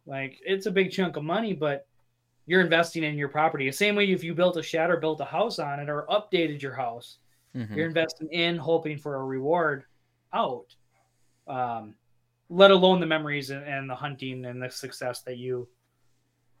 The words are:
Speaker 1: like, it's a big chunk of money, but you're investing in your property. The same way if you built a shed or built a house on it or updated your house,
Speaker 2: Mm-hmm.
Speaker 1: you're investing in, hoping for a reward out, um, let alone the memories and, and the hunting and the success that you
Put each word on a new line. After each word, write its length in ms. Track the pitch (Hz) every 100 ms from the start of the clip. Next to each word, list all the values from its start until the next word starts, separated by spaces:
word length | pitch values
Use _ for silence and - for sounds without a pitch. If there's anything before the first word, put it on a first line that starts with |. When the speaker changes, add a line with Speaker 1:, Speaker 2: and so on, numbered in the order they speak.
| -
Speaker 1:
like, 320 | 135 135 -
it's 220 | 170 196 202
a 40 |
big 200 | 185 185
chunk 260 | - 180 151
of 80 |
money, 280 | 151 185 226
but 340 | 175 151 139 - _ _ _ _ _ -
you're 160 | 180
investing 420 | 170 165 170 165
in 140 | 151 147
your 100 | 143
property. 380 | 151 160 151 135
The 60 | 135
same 180 | 208
way 160 | 208 202
if 140 | 185
you 100 | 165
built 220 | 170 180 170
a 60 |
shed 260 | 156 165 170
or 80 | 165
built 240 | 156 156
a 40 |
house 340 | 131 160 226 190
on 220 | 147 143
it 80 | 147
or 160 | 147 151
updated 520 | 208 - 180 160 147
your 120 | 139
house, 440 | 127 123 120 - - _ _ _ 131
Speaker 2:
Mm-hmm. 180 | 110
Speaker 1:
you're 120 | 127 165
investing 420 | 160 160 - 156
in, 280 | 170 170 170
hoping 400 | 156 165 156 147
for 180 | 151 135
a 80 |
reward 600 | 135 131 135 175 156 139 - _ _ _ _
out, 320 | 202 214 123 - _ _ _ _ _ _ _ -
um, 460 | 131 123 117 107 107 _ _ _ _ _
let 200 | 175 196
alone 300 | 190 185 185
the 60 | 160
memories 420 | 156 151 143 135
and, 160 | 139
and 240 | 143 139 135
the 60 |
hunting 500 | 127 143 131 131 127
and 180 | 123 123
the 60 | 127
success 540 | - 131 - 131 120
that 160 | - 123
you 280 | 127 127 123 _ _ _ _ _ _ _ _ _